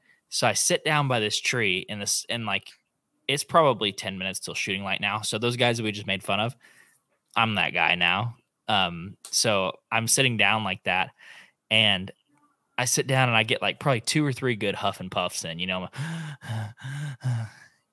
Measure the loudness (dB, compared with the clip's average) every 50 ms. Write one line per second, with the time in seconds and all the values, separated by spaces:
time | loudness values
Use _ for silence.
0 | _ _ _ _ _ _ -2 2 2 2 2 2 2 2 2 0 2 2 2 2
1 | 2 2 2 0 0 0 -2 -2 -2 0 0 2 2 2 0 0 -4 -6 -8 -6
2 | -2 -2 -2 -2 -2 -4 -6 -4 -2 -4 -4 -4 -6 -10 -18 _ _ _ _ _
3 | _ _ _ _ _ -2 -2 -2 -2 2 4 6 6 6 4 2 0 -2 -2 -4
4 | -6 -6 -6 -6 -6 -6 -6 -6 -8 -6 -6 -4 -4 -2 -4 -4 -2 -4 -4 -2
5 | -2 -2 -2 -2 -2 -2 -2 0 0 0 2 2 2 2 2 2 -2 -4 -4 -4
6 | -4 -4 -4 -2 -2 -2 -2 0 0 -2 -4 _ -18 -20 -20 -20 -20 _ _ _
7 | _ _ _ _ _ _ 0 2 2 2 2 0 0 0 0 2 2 2 4 4
8 | 2 2 2 2 0 -4 -6 -10 _ _ _ _ _ 0 2 2 2 0 -2 -6
9 | -10 -10 -12 -14 -12 -4 -2 0 2 2 2 2 2 0 -4 -6 _ _ -2 -2
10 | 2 2 2 4 4 2 4 4 4 4 4 2 0 -2 -4 -4 -2 0 0 0
11 | 0 -2 -6 _ -20 -20 -20 -20 -20 _ _ _ _ _ 4 4 4 4 2 0
12 | -2 -8 -12 _ _ _ _ _ _ _ _ _ _ _ _ -2 0 2 2 0
13 | 2 2 2 4 4 4 4 2 4 2 0 0 0 -2 -4 0 0 0 0 0
14 | 0 0 0 2 2 0 0 0 -2 -2 0 0 -2 -2 -2 0 -2 -2 -2 -4
15 | -8 -6 -2 -2 -2 -2 -4 -6 -6 -8 -6 -4 -4 -4 -4 -4 -6 -8 -8 -8
16 | -8 -6 -6 -8 -10 -12 -12 -14 -10 -8 -6 -6 -6 -8 -12 -12 -12 -10 -8 -8
17 | -8 -8 -8 -6 -4 -2 -2 -2 -4 -6 -12 -20 -20 -20 _ _ _ _